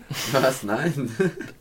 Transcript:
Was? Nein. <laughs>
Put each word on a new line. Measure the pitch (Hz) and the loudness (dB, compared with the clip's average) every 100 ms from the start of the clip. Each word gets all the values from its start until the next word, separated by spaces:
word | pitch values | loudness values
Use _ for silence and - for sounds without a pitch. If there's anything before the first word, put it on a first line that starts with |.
| - - - | -10 -8 0
Was? | 131 131 - | 4 4 2
Nein. | 101 113 165 143 117 113 | -2 0 0 0 -2 2
<laughs> | 190 - - - | 0 0 -12 -8